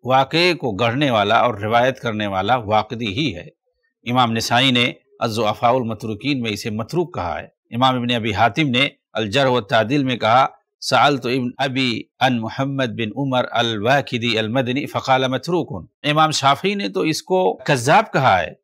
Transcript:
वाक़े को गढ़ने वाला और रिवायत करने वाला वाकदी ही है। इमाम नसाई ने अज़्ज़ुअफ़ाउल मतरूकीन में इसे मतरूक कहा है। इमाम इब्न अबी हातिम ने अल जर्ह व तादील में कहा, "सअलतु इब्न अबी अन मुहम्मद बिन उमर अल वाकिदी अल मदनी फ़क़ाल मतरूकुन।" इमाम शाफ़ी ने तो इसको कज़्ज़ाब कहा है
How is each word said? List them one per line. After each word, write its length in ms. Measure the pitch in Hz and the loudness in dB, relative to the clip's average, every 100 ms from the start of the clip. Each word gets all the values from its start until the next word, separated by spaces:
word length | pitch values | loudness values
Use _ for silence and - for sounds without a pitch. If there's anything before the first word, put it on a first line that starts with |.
| 123 | 2
वाक़े 480 | 135 135 156 175 | 2 2 2 2
को 180 | 165 131 | 0 -4
गढ़ने 380 | 95 117 123 147 | 0 0 2 2
वाला 300 | 113 101 113 | 2 4 4
और 180 | 117 104 | 2 0
रिवायत 360 | 107 117 127 127 | 0 2 2 0
करने 280 | 120 107 104 | -6 -4 -4
वाला 300 | 95 98 127 | -2 0 0
वाकदी 500 | 101 107 107 117 117 | 2 0 0 -6 -6
ही 240 | 95 151 | -4 -4
है। 160 | 92 85 _ _ _ _ _ - | -6 -14 _ _ _ _ _ -2
इमाम 260 | 123 120 | 2 2
नसाई 400 | 113 - 120 131 | 0 0 2 4
ने 120 | 123 123 - _ _ | 4 0 -2 _ _
अज़्ज़ुअफ़ाउल 680 | 117 107 107 107 - 131 113 | -4 -2 -2 0 2 2 -2
मतरूकीन 500 | 101 113 107 139 139 | -8 -8 -8 -4 -4
में 80 | 113 | -4
इसे 200 | 101 117 | -6 -6
मतरूक 440 | 107 113 156 170 | -8 -4 -4 -4
कहा 220 | 98 87 78 | -6 -6 -8
है। 140 | - _ _ | -10 _ _
इमाम 240 | 120 131 127 | 0 0 0
इब्न 180 | 120 | -2
अबी 180 | 120 110 | -2 -2
हातिम 360 | 98 117 113 151 | 0 0 2 0
ने 220 | 123 143 _ _ | 0 0 _ _
अल 140 | - 110 | -6 -2
जर्ह 220 | 123 135 | 2 2
व 100 | 123 | 0
तादील 440 | 107 120 107 143 | 0 0 2 0
में 120 | 131 120 | 0 0
कहा, 300 | 107 123 139 - _ _ | 2 4 2 -2 _ _
"सअलतु 480 | - 127 135 143 123 | 0 4 4 2 -2
इब्न 240 | 131 123 - | -2 -4 -6
अबी 500 | 139 131 127 110 - _ | -4 -2 -2 -2 -8 _
अन 180 | 131 123 | 0 0
मुहम्मद 520 | 110 - 139 135 127 | -4 -4 -4 -2 -4
बिन 200 | 107 113 107 | -4 -6 -4
उमर 280 | 139 127 | -2 -2
अल 340 | 123 113 120 110 | -2 -2 -2 -2
वाकिदी 560 | 107 139 - 123 117 110 | 0 0 0 -4 -2 -2
अल 120 | 110 | -2
मदनी 380 | 127 123 127 151 | -2 -2 -4 -4
फ़क़ाल 380 | 123 - 131 | -6 0 0
मतरूकुन।" 640 | 131 131 - 175 143 92 - _ | 0 -4 -4 -4 -4 -10 -14 _
इमाम 260 | 147 151 160 | -2 2 2
शाफ़ी 440 | 147 139 143 190 | 2 2 2 0
ने 140 | 202 202 | -2 -4
तो 160 | 196 | -2
इसको 480 | 156 151 - 185 185 - - | -2 -4 -2 0 2 -2 -2
कज़्ज़ाब 440 | 143 120 180 220 | 0 4 4 4
कहा 220 | 175 131 95 | 2 4 4
है 220 | 80 - | 0 -10